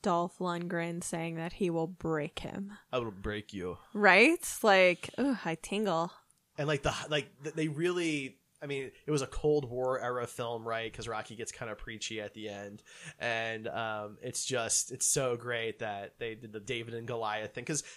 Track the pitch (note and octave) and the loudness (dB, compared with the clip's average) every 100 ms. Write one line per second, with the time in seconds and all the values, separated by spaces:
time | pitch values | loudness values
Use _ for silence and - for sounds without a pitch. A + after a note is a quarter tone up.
0 | G#3 E3+ F3 - F3+ E3+ F3 F3 E3+ E3+ | 2 2 2 -2 -2 -2 -2 -2 -2 -2
1 | - E3+ E3 E3 E3 - F3+ E3 E3 F3+ | -4 -4 -4 -4 -6 0 0 2 0 -2
2 | E3 D#3 D3+ - - - G3+ G#3 - B2+ | 0 0 0 -6 -8 -6 -8 -10 -4 -2
3 | A2+ G2 G#2 G#2 - G2+ F2+ E2 - G#3 | -2 -4 -4 -4 -4 -6 -6 -6 -8 4
4 | G3+ F#3 B3+ F4 - - A3 F#3+ F#3 F3 | 8 10 8 6 0 2 6 8 8 6
5 | - - C#4 G#3+ E3+ D#3+ - G3 G#3 E3 | -4 0 0 2 -2 -4 -4 -2 0 2
6 | F3 - _ _ _ - D3 D3 D3 - | 0 -4 _ _ _ -4 0 2 0 -2
7 | D3 D3 - - D3+ D#3+ D#3+ D3 F3 F3+ | 0 -2 -2 -8 -8 -2 0 2 0 2
8 | E3 D3 C3 - _ _ D3 C#3 C3 - | 2 0 -4 -10 _ _ -6 -4 -6 -10
9 | - D3+ B2+ - D3+ D3 B2+ B2+ B2+ C3 | 0 0 0 0 4 4 2 -2 0 0
10 | A#2+ B2 A#2+ - A#2 A#2 A2+ A2+ A2+ - | 0 -2 -4 -4 -4 -2 -2 -2 -4 -6
11 | A2+ A2 G#2+ A2+ A2+ - A#2 G#2 - G#2+ | -6 -6 -6 -8 -8 -8 -8 -8 -10 -8
12 | - A2 G#2 A2 G#2+ G2+ G2+ G#2 - - | -6 -4 -6 -8 -8 -8 -10 -12 -18 -18
13 | D#3+ - A#2+ A2+ A2+ A2+ A2+ A2 A2+ G#2+ | -16 -6 -2 0 -2 -4 -4 -4 -2 -4
14 | G#2 G#2 - - - B2 A2+ - - B2+ | -6 -8 -8 -4 -2 0 2 2 0 -2
15 | - D3+ C3 A#2+ B2 A#2 A2+ - A2 G2+ | 2 2 2 0 -2 -2 -2 -4 -4 -4
16 | G2 - A#2 A2 A#2 G#2+ G2+ A#2+ A#2 A#2 | -8 -8 -8 -6 -10 -12 -6 -6 -4 -8
17 | A#2 A#2 G#2+ G#2+ G#2+ - A#2+ D3+ - | -6 -2 -2 -2 -4 -8 -4 -4 -4